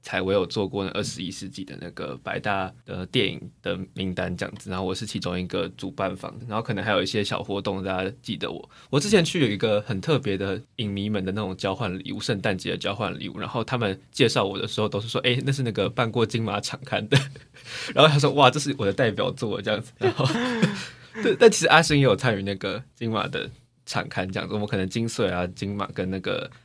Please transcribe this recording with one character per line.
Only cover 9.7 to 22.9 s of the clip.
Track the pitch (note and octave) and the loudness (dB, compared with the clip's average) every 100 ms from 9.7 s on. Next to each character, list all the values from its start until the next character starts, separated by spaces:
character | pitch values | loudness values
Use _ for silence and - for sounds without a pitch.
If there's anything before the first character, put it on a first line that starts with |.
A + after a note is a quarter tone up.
| G#2 | 2
很 | - F#2+ | 0 -4
特 | - B2 | 0 0
别 | G#2 G2 | 0 -2
的 | G2 G2 - - | -2 -4 -8 -8
影 | G#2+ | -4
迷 | G2 G#2 | -2 0
们 | G#2 | 0
的 | F#2 | 0
那 | G#2 | -2
种 | G2 F#2+ | -4 -2
交 | G2 | -2
换 | F#2+ G#2 F#2 | -2 -2 -4
礼 | - | -6
物， | G2 | -6
圣 | - G2+ | -2 0
诞 | A2+ F#2 | 0 -2
节 | F#2 | -2
的 | F2+ | -4
交 | F#2+ | -4
换 | G#2 G2 B1 | -2 -4 -4
礼 | F2+ | -8
物， | - | -8
然 | - | -6
后 | A#2+ | -4
他 | A2 B2 | -2 0
们 | G#2+ F#2+ - | 0 -2 -4
介 | - A#2 | 2 4
绍 | B2+ | 4
我 | G2 F#2+ | 0 -2
的 | - | -4
时 | - | 0
候 | G#2+ | 0
都 | G2+ | 0
是 | A2+ | -2
说 | - B2+ | 0 0
：“哎， | A#2+ | 0
那 | C3+ | 0
是 | C3+ | 0
那 | A#2+ | -2
个 | G#2 F#2+ | 0 0
办 | A#2 A2+ | 0 0
过 | A#2+ | 2
金 | A2 A#2 | 0 0
马 | A2 G2+ | -2 -2
场 | - - | -4 -8
刊 | - G#2 G#2 | -4 -4 4
的。” | - - - - - - | 4 4 -10 -20 -20 -14
<laughs> | - - | -10 0
然 | - | 6
后 | D3+ | 6
他 | C#3+ | 8
说 | C#3+ C#3+ | 4 8
：“哇， | B2+ | 8
这 | C#3+ | 6
是 | C#3+ C#3 | 0 0
我 | G2 | 0
的 | |
代 | A#2 A2+ | 2 2
表 | G#2 F#2+ | 2 -2
作 | C3 A2+ G2 | -2 -4 -2
这 | G2 | -2
样 | G#2+ | -2
子。” | - - | -4 -2
然 | F#4 | 0
后， | - C3+ A#3 B3 A3+ G#3 | 2 2 2 0 0 0
<laughs> | G3+ - - - A3 | 0 -10 -14 -14 -2
对， | A3 F#3+ | 0 8
但 | A3 | 8
其 | - | 8
实 | D#3+ | 6
阿 | D#3 | 6
星 | D#3+ C#3+ | 8 6
也 | |
有 | C3 | 6
参 | F#2+ B2+ G2 | 4 2 0
与 | |
那 | G2 | -2
个 | G2 G2 G2+ C#3 | -4 -4 -6 -8